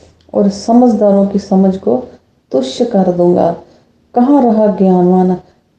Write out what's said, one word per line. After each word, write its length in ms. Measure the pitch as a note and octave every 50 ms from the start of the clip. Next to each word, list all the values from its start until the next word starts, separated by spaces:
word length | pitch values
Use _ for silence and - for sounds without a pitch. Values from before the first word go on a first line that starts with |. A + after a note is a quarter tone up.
| - _ _ _ _ - -
और 160 | G#3 G3+ G3
समझदारों 800 | - - - A#3 A#3 A#3+ B3+ A#3+ G#3+ G#3 G#3 G3+ G3 G3+ G3
की 120 | G3 - G3+
समझ 380 | - - G3 F#3+ G3 F#3+ F#3
को 260 | F#3+ - G#3+ B3 B3+ - - - _ _ _ _ _ _ -
तुच्छ 320 | - C4 - - - - A#3+
कर 280 | A#3 - F#3+ F#3+ F#3
दूँगा।" 440 | E3+ F3 F3 F3 F3+ - - E3+ E3+ - - - _ _ _ _ _ _ _ _ -
कहाँ 280 | A#3+ B3 C#4 C#4+ C#4+ B3
रहा 240 | A#3 G#3+ G#3+ G#3+
ज्ञानवान, 680 | G#3 F#3 F#3+ F#3+ F#3+ F#3 F3+ F3 F3+ F#3 F#3 F#3 F#3 F3+ F3 - _ _ _ _ _ _